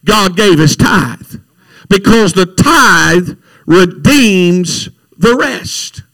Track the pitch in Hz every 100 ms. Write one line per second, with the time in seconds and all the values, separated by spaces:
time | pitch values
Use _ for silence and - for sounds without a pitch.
0 | - 208 190 175 208 160 156 - - 208
1 | 127 - - - _ _ _ - - 196
2 | 196 226 202 180 180 - 247 320 240 170
3 | 160 175 175 - _ _ - 170 180 190
4 | 147 285 226 190 175 180 170 - - _
5 | _ _ 202 254 285 - - - - -
6 | -